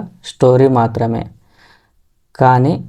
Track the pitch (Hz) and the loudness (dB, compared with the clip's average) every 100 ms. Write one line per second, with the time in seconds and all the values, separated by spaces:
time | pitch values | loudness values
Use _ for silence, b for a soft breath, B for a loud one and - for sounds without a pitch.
0 | 214 _ - - 127 127 135 127 117 117 | -8 _ -14 0 2 4 2 2 -2 -4
1 | 117 113 - - b b b b b b | -6 -6 -10 -18 b b b b b b
2 | _ _ _ - 131 127 131 190 | _ _ _ -2 0 2 0 -4